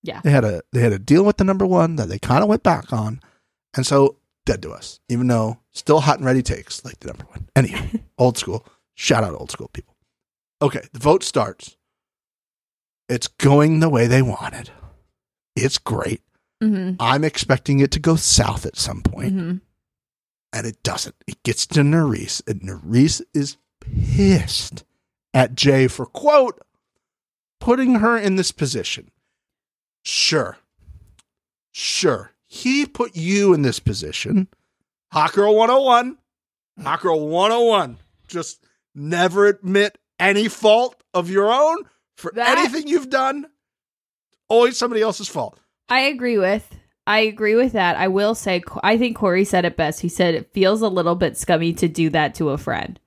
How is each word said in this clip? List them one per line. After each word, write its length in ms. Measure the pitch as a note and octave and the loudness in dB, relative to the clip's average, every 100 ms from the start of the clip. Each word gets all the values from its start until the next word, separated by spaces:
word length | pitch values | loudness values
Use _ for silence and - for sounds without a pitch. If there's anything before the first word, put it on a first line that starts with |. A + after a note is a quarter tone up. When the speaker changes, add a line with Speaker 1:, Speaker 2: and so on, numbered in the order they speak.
Speaker 1:
Yeah. 180 | E3 G#2 | -12 -4
Speaker 2:
They 80 | D#3 | 2
had 140 | C#3 | 2
a, 180 | A2 F2 - | 2 -4 -6
they 80 | B2+ | 0
had 120 | A#2 | 0
a 60 | G2 | 0
deal 260 | G#2 D#3 | 2 4
with 120 | G3+ - | 4 2
the 80 | |
number 220 | F#3+ F#3+ G3 | 0 0 2
one 300 | F3+ E3 D#3 | 2 2 -2
that 120 | - | -6
they 100 | G#2 | -8
kinda 280 | - C3 G#3 | 0 0 2
went 160 | G#3+ | 2
back 300 | - E3 - | 0 -2 -4
on. 280 | A2+ A2 B2 _ _ _ _ _ - | -6 -6 -8 _ _ _ _ _ -4
And 80 | B2+ | 0
so, 300 | C#3 C#3 - _ _ - | 4 4 0 _ _ -6
dead 160 | B2 | -6
to 80 | - | -8
us, 300 | - - - _ | -14 -18 -20 _
even 160 | A#2+ B2+ | -2 2
though 320 | A#2 A2 A2+ _ | 2 0 -6 _
still 280 | - - D#3 | -10 2 2
hot 160 | C#3+ C#3 | 4 0
and 80 | |
ready 180 | C3 C3 | 0 0
takes 400 | B2+ - - - | -2 -6 -8 -16
like 160 | - - | -16 -18
the 80 | - | -18
number 160 | - - | -16 -18
one. 220 | - - | -16 -2
Anyhow, 300 | - B2 - - A3 | 0 0 -2 -8 -8
Speaker 1:
<laughs> 180 | - - | -12 0
Speaker 2:
old 200 | B2+ B2 | 0 0
school. 280 | - G#2+ _ _ _ | -8 -10 _ _ _
Shout 280 | _ - A2+ | _ 2 2
out 100 | G#2 - | 2 -6
old 120 | - | -14
school 180 | - - | -14 -16
people. 280 | - - _ _ _ _ _ _ _ | -18 -20 _ _ _ _ _ _ _
Okay, 200 | C#3+ - - | -4 -4 -12
the 60 | A#2+ | -2
vote 240 | C#3+ F#3 | 2 2
starts. 520 | - - G#2+ - - _ _ _ _ _ _ _ _ _ _ _ _ _ _ | 2 -2 -4 -6 -20 _ _ _ _ _ _ _ _ _ _ _ _ _ _
It's 180 | B2 - | -6 -6
going 520 | _ C#3 C#3+ D3+ D#3 | _ 4 6 4 2
the 80 | D#3+ | 2
way 160 | C3 A#2+ | 2 4
they 160 | C3 | 2
wanted. 480 | B2+ G#2 - - - - - _ _ _ _ _ _ - | 2 -4 -10 -14 -18 -20 -20 _ _ _ _ _ _ -4
It's 220 | B2+ - | -4 -4
great. 440 | - A2 - A2 _ _ _ _ | -4 -4 -4 -6 _ _ _ _
Speaker 1:
Mm-hmm. 320 | A3 G3 F#3 F#3 | -2 -2 -4 -2
Speaker 2:
I'm 240 | A#2 C#3 | 0 2
expecting 560 | D3+ - - C3 - C#3 | 0 -4 -2 -2 2 2
it 100 | C#3 | 2
to 60 | D#3+ | 2
go 140 | D#3 | 2
south 500 | D#3+ - - - - | 2 2 2 2 -2
at 120 | - - | -8 -8
some 260 | - - | -8 -4
point. 320 | - - - | -4 -4 -4
Speaker 1:
Mm-hmm. 220 | F#3+ E3+ F#3 _ _ _ _ _ _ _ _ _ | -4 -4 -8 _ _ _ _ _ _ _ _ _
Speaker 2:
And 140 | A2+ A2+ | -10 -8
it 160 | A2 | -8
doesn't. 320 | A2+ F2+ - - - | -8 -6 -10 -14 -18
It 160 | - | -8
gets 240 | - A2+ - | -6 -4 -2
to 120 | D3+ | 2
Nerese, 640 | C#3+ E3 D3+ F#2+ - - - | 2 2 0 -2 -6 -10 -8
and 120 | G2+ | -8
Nerese 640 | F#2 F#2 D#2 A#2 D3+ - E3+ | -8 -14 0 4 4 2 -6
is 220 | D3+ C#3+ - _ _ | -6 -6 -10 _ _
pissed 1040 | - - - C3 G3 F#3 E2 - - - _ _ _ _ _ | -8 -4 0 2 4 4 0 -8 -8 -14 _ _ _ _ _
at 200 | C3 B2+ | 0 0
Jay 320 | B2 C#3+ C3+ C3 | 2 2 4 2
for, 180 | - B2+ | 0 -12
quote, 540 | - G3 A#3 B3+ - _ _ _ _ _ _ _ _ _ _ | -2 4 4 4 -2 _ _ _ _ _ _ _ _ _ _
"Putting 360 | - B3+ B3+ A#3 | 0 2 4 4
her 200 | A3 A#3 | 4 2
in 180 | G3+ F#3+ | 0 0
this 160 | F3 | -2
position." 580 | - C#3+ A#2+ F2+ - - _ _ _ _ _ _ _ _ _ | -2 -4 -4 -6 -10 -14 _ _ _ _ _ _ _ _ _
Sure. 520 | - - - D#3 F#2+ - _ _ - - _ _ _ _ _ _ _ | -8 -2 0 0 -4 -10 _ _ -20 -20 _ _ _ _ _ _ _
Sure. 600 | - - - F3+ A2 - _ _ | -10 -6 0 0 -2 -8 _ _
He 380 | - B3 C#4 C#4+ | -6 -2 0 -2
put 300 | - A#3+ E3+ | -4 -6 -4
you 360 | E3 G3+ G3+ | -2 2 4
in 80 | E3 | 4
this 160 | C3+ G#2+ | 2 0
position. 680 | - G2+ D2+ - - G3+ F#3+ _ _ _ _ _ _ | -4 -4 -8 -10 -2 -2 -2 _ _ _ _ _ _
Hot 200 | D#3 D#3 | -2 0
Girl 220 | G3 G#3 G#3+ | 2 4 4
one 140 | A3+ | 4
oh 120 | C4 | 4
one. 360 | C4+ A#3+ B3 - _ _ _ _ _ - | 4 2 2 -10 _ _ _ _ _ -12
Hot 180 | C#3 D#3+ | -8 -4
Girl 280 | F#3+ D#3+ D3+ | 0 -2 -2
one 240 | E3+ G3+ | 0 0
oh 100 | A#3 | 2
one. 340 | A#3 G#3 C#3+ A#2 _ _ _ | 2 2 0 -10 _ _ _
Just 360 | F3 D#3 - _ _ _ | -10 -10 -14 _ _ _
never 520 | D3 D3 E3+ F#3 F#3+ G3+ | -14 -6 0 0 4 4
admit 520 | G3+ F#3 G3 G#3 _ _ _ | 2 0 2 0 _ _ _
any 300 | F#3 G3+ A3 | 0 2 -2
fault 540 | - A3 A3 B3 _ _ | 2 4 4 2 _ _
of 160 | F3+ E3+ | -4 0
your 200 | F#3+ G3+ | 0 2
own 320 | B3+ D4+ E4+ - _ _ _ | 2 2 0 -8 _ _ _
for 160 | F3 | -12
Speaker 1:
That 240 | G#3+ A#3+ C4+ | -2 0 2
Speaker 2:
anything 300 | E4 C4+ C#4+ | 0 -4 -2
you've 220 | E4 C4 | -2 0
done. 360 | C4+ C4 C#4+ D4 _ _ _ _ _ _ _ _ _ _ | -2 -2 -4 -10 _ _ _ _ _ _ _ _ _ _
Always 280 | A3+ A#3+ B3 | 4 4 2
somebody 240 | A#3+ A3+ | -4 0
else's 280 | A3 F#3 G3+ | -2 -4 -10
fault. 320 | D#3 A2+ _ _ _ _ | -8 -10 _ _ _ _
Speaker 1:
I 120 | B3+ | 0
agree 380 | C4+ C4+ B3 A3 | 0 -2 -2 0
with, 300 | F#3 G#3+ - - _ _ - | 0 -2 -6 -20 _ _ -2
I 140 | G#3+ | 0
agree 340 | A3 G#3+ G#3+ | 0 0 0
with 180 | A3 B3+ | 2 2
that. 240 | A3 F3 - | 0 0 0
I 120 | F#3+ | 0
will 260 | F#3+ G#3 | 0 0
say, 260 | A3+ G3+ F3+ | -2 -4 -4
Co-, 200 | - - | -6 -6
I 160 | G3 A3 | 0 0
think 180 | B3 A3+ | 0 -2
Corey 280 | G3 F3+ | 0 0
said 200 | G3 F#3 | 0 0
it 120 | F3 E3+ | 0 -2
best. 240 | D#3 D#3+ | -4 -4
He 80 | F3 | -8
said, 260 | - F3+ | 0 0
"It 180 | D#3+ - | 0 -6
feels 300 | G3 F#3 G#3+ | 0 0 2
a 60 | A3 | -2
little 260 | F#3 E3+ | -2 -2
bit 220 | F3+ E3+ - | 0 -2 -4
scummy 340 | - E3 E3 | -2 0 0
to 120 | E3 E3+ | 0 -2
do 220 | D#3 D#3+ | 0 0
that 240 | D#3+ D3 - | 0 -2 -2
to 140 | D#3 | -4
a 80 | C#3+ | -2
friend." 400 | - - - F3+ | -4 -6 -8 -14